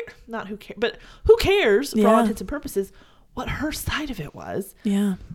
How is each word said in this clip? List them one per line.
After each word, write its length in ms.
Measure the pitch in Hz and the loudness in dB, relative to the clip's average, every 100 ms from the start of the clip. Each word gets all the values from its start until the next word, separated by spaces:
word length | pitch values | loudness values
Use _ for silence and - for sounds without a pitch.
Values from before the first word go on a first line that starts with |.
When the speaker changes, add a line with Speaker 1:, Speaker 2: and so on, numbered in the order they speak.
| 466 - - | 0 -10 -12
Speaker 1:
not 220 | 226 190 | -12 -10
who 80 | 208 | -14
care-, 200 | - - | -14 -4
but 200 | 226 - - - | -4 -4 -16 -4
who 120 | - 453 | 6 6
cares 540 | - 392 294 202 285 | 6 4 4 2 2
for 80 | 220 214 | 2 6
all 60 | |
Speaker 2:
Yeah. 60 | 226 | 6
Speaker 1:
intents 200 | 226 214 | 4 -2
and 60 | 190 | -6
purposes 440 | 294 - 196 196 - - _ _ | -8 -6 -6 -6 -10 -20 _ _
what 140 | - - | -10 -6
her 240 | - 302 | -4 -4
side 380 | - - - 294 | -6 -6 -6 -6
of 100 | 220 | -8
it 140 | 147 | -12
was? 400 | - 80 - 202 - | -12 -8 -8 -8 -6
Speaker 2:
Yeah. 300 | 208 202 202 185 - | -2 0 0 -2 -10